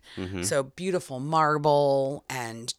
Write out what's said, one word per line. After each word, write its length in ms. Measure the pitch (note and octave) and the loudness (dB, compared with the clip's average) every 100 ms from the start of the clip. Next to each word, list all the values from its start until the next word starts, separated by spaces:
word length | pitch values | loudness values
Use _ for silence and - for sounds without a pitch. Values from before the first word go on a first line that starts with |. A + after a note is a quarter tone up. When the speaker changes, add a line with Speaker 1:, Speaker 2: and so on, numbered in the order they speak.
| - - | -16 -10
Speaker 1:
Mm-hmm. 280 | F#2 F#2+ | -8 -4
Speaker 2:
So 200 | F2+ D3+ | 0 0
beautiful 560 | C3+ - F3+ F3+ - C3 | -2 -6 -2 -2 -4 -8
marble 1040 | C#3+ D#3 D#3 D3+ D3+ C#3+ C#3+ C#3 C3+ C#3+ - | -2 2 4 4 4 4 4 4 2 -4 -8
and 440 | C3 A#2 A2+ A#2+ | -8 -8 -8 -10